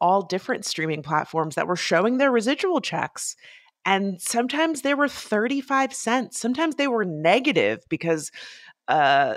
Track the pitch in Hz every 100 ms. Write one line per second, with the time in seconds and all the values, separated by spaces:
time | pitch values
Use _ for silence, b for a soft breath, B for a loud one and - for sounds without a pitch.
0 | 175 196 185 185 - 247 - - 160 156
1 | 147 156 156 160 156 151 160 180 - 170
2 | 202 254 277 240 214 294 381 330 - 165
3 | - - - - b b b _ 180 196
4 | 196 180 - 233 247 294 330 302 277 285
5 | 285 - - 208 233 277 - 269 269 -
6 | - 247 233 - 233 254 320 294 277 233
7 | 190 156 160 220 269 175 104 113 - 160
8 | 170 165 156 B B B B - - 151
9 | 143 139 139